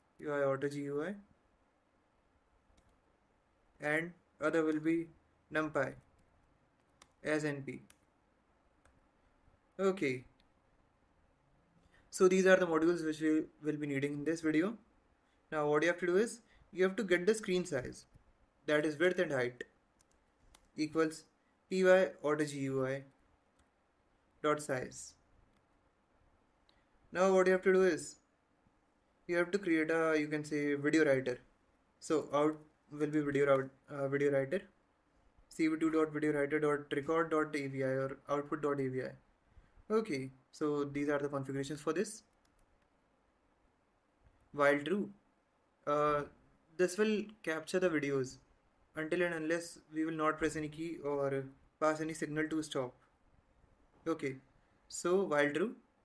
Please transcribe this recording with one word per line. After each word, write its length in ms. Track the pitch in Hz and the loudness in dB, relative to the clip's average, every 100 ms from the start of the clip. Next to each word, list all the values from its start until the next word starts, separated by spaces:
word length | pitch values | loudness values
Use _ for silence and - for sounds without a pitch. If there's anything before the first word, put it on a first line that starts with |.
| _ - | _ -12
P 80 | 147 | -6
Y 120 | 143 | 0
Auto 300 | 139 135 143 | 0 0 -2
G 140 | 143 | -4
U 200 | 143 143 | -6 -4
I, 120 | 165 202 - _ _ _ _ _ _ _ _ _ _ _ _ _ _ _ _ _ _ _ _ _ _ _ _ - | -6 -8 -14 _ _ _ _ _ _ _ _ _ _ _ _ _ _ _ _ _ _ _ _ _ _ _ _ -8
and 320 | 147 156 170 175 _ - | -2 -2 -2 -10 _ -6
other 240 | 151 165 | -2 0
will 140 | 156 156 | 0 0
be 300 | 156 170 160 - _ _ - | 0 -2 -4 -14 _ _ -6
NumPy 420 | 151 156 151 135 - - _ _ _ _ _ _ _ _ _ - _ | -4 -2 -2 -4 -6 -20 _ _ _ _ _ _ _ _ _ -20 _
as 200 | 143 151 | -4 -2
N 200 | 151 143 135 | -2 -6 -10
P. 160 | - - - _ _ _ _ _ _ _ _ _ _ _ _ _ _ _ _ _ - | -12 -16 -20 _ _ _ _ _ _ _ _ _ _ _ _ _ _ _ _ _ -4
Okay, 460 | 190 190 143 127 - _ _ _ _ _ _ _ _ _ _ _ _ _ _ _ _ _ _ | -2 0 -2 -4 -10 _ _ _ _ _ _ _ _ _ _ _ _ _ _ _ _ _ _
so 200 | - 190 | 4 6
these 180 | 190 185 | 6 8
are 100 | 185 | 6
the 100 | 175 | 6
modules 380 | 160 160 175 | 2 2 0
which 160 | 156 156 | -2 -2
we 220 | 156 156 - - | 0 0 -2 -8
will 140 | 147 151 | -6 -6
be 120 | 147 | -4
needing 240 | 139 143 | -2 -2
in 120 | 147 | -4
this 160 | 147 165 | -4 -2
video. 380 | 160 156 185 226 _ _ _ _ _ _ - | 0 0 0 -4 _ _ _ _ _ _ -8
Now 180 | 156 147 | -2 0
what 140 | 151 | 2
you 60 | 165 | 2
have 100 | 170 | 0
to 80 | 175 | 2
do 100 | 180 | 2
is 240 | 226 - _ - _ | 2 -4 _ -20 _
you 120 | 175 | 0
have 100 | 190 190 | 0 0
to 60 | |
get 220 | 196 175 180 | 0 0 2
the 80 | |
screen 320 | 220 214 180 175 | 0 0 -2 -2
size, 400 | 135 123 123 - - _ _ _ _ - | -4 -6 -12 -20 -20 _ _ _ _ 0
that 200 | 151 156 | 2 2
is 100 | 143 | 2
width 220 | 180 180 | 2 2
and 140 | 170 | 0
height, 320 | 135 123 123 - _ _ _ _ _ _ _ _ - _ - | 0 -2 -4 -16 _ _ _ _ _ _ _ _ -20 _ -6
equals 480 | 151 160 160 156 - _ _ _ - | -4 0 -2 -2 -16 _ _ _ -4
P 140 | 190 | 4
Y 280 | 185 185 185 - | 6 8 6 0
auto 220 | 143 151 | -2 0
G 140 | 147 143 | -2 -4
U 260 | 135 135 131 | -2 -2 -2
I 160 | 135 139 _ _ _ _ _ _ _ _ _ _ _ _ _ | -4 -10 _ _ _ _ _ _ _ _ _ _ _ _ _
dot 200 | 151 151 | -2 -2
size. 520 | - 131 - 131 - - _ _ _ _ _ _ _ _ _ _ _ _ _ _ _ _ _ _ _ | -2 -6 -8 -14 -18 -20 _ _ _ _ _ _ _ _ _ _ _ _ _ _ _ _ _ _ _
Now 220 | 170 190 | 0 4
what 140 | 190 185 | 6 6
you 60 | |
have 100 | 185 | 4
to 100 | 190 | 4
do 100 | 185 | 4
is 340 | 185 156 - - _ _ _ _ _ _ _ _ _ _ - | 4 2 -4 -16 _ _ _ _ _ _ _ _ _ _ -4
you 100 | 175 | -2
have 120 | 175 | 0
to 80 | 196 | 0
create 320 | 175 160 156 | 0 2 2
a, 240 | 165 160 156 | 2 2 2
you 120 | 151 | 0
can 160 | 151 | -4
say, 300 | 151 151 147 | -4 -2 0
video 300 | 143 143 156 | 0 2 4
writer. 360 | 147 131 131 123 - _ _ _ _ _ | 4 4 0 -6 -10 _ _ _ _ _
So 300 | - 156 - | -2 -2 0
out 240 | 143 151 156 - _ - | 2 2 0 -10 _ -14
will 160 | 147 151 | -6 -2
be 120 | 151 | 0
video 260 | 143 139 139 | 0 2 4
route, 240 | 135 135 - - | 4 2 -10 -14
uh, 160 | 143 139 | -6 -2
video 240 | 139 143 | 2 2
writer, 320 | 139 135 185 202 _ _ _ _ _ _ _ - | 2 0 -4 -6 _ _ _ _ _ _ _ -12
C 180 | - 160 | -2 0
V 100 | 156 | 2
two 100 | 160 | 0
dot 220 | 156 156 | 2 0
video 200 | 147 151 | 0 0
writer 280 | 147 143 151 | 0 0 0
dot 320 | 151 147 143 | 2 0 -2
record 360 | 147 139 165 160 | -4 -2 0 0
dot 260 | 156 156 151 | 0 -2 -4
A 100 | 139 | -6
V 160 | 135 | -4
I 60 | 131 | -2
or 300 | 131 135 135 - | -2 -4 -6 -6
output 340 | 143 143 156 | -4 -4 -4
dot 160 | 147 139 | -2 0
A 100 | 131 | -2
V 140 | 127 | -4
I. 80 | 135 135 _ _ _ - - - - | -8 -10 _ _ _ -20 -20 -18 -4
Okay, 400 | 220 214 139 131 - _ | -2 -2 -6 -8 -14 _
so 320 | - 151 147 | -4 -2 0
these 240 | 143 143 143 | -2 -2 -2
are 100 | 147 | 0
the 100 | 143 | -2
configurations 520 | 139 135 139 135 147 | -4 -6 -6 -6 -6
for 120 | - | -4
this. 300 | 160 220 - - _ _ _ _ _ _ _ _ _ _ _ _ _ _ _ _ _ _ _ _ _ _ | -4 -4 -8 -18 _ _ _ _ _ _ _ _ _ _ _ _ _ _ _ _ _ _ _ _ _ _
While 260 | 143 143 143 | 2 4 4
true, 300 | 143 208 - - _ _ _ _ _ _ - | 0 -2 -4 -10 _ _ _ _ _ _ -2
uh, 360 | 147 147 147 139 - _ _ _ - | 0 2 0 -4 -12 _ _ _ -2
this 220 | 180 180 | -2 0
will 240 | 214 208 208 - | 0 0 -4 -8
capture 380 | - 160 156 185 | -6 -6 -2 0
the 80 | 180 | 2
videos 480 | 156 143 139 127 - _ _ _ _ _ | 0 0 0 -2 -8 _ _ _ _ _
until 280 | - 160 170 | -8 -4 0
and 120 | 175 | 0
unless 440 | 165 156 170 170 - - | -2 -2 -2 -4 -16 -10
we 120 | 156 | -4
will 80 | 160 | -4
not 260 | 160 156 156 | 0 0 0
press 160 | 160 151 | -2 -2
any 120 | 151 | -8
key 300 | 151 165 160 | -8 -10 -6
or 400 | 143 143 139 135 135 - _ - | -4 -2 0 -2 -6 -14 _ -2
pass 200 | 156 156 | 0 0
any 140 | 160 | -4
signal 340 | 160 151 151 156 | -6 -4 -2 -2
to 140 | 160 | -2
stop. 320 | 151 143 123 - _ _ _ _ _ _ _ _ _ _ 160 | -4 -4 -6 -8 _ _ _ _ _ _ _ _ _ _ -6
Okay, 280 | 160 139 131 - _ _ _ - | -4 -4 -8 -16 _ _ _ -16
so 360 | - 175 185 | -4 0 2
while 260 | 180 147 147 | 2 2 2
true, 240 | 151 214 - _ _ | 2 -2 -4 _ _